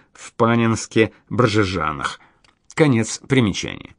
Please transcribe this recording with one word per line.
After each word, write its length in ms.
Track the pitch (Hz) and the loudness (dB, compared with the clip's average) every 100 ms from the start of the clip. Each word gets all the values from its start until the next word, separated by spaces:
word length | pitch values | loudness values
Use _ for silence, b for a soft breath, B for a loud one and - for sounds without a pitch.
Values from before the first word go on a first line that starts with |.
| B | B
в 200 | - - - | -20 -14 -2
Панинске-Бржежанах. 1800 | 113 117 113 110 - 110 107 - - 104 120 104 95 95 78 71 - - b b b _ _ - | 2 2 2 0 0 0 0 -2 -6 0 2 2 0 -2 -4 -6 -8 -12 b b b _ _ 0
Конец 460 | 151 113 107 - - | 2 2 0 -6 -2
примечания. 680 | 127 107 - 55 50 - | 0 2 -2 -8 -10 -16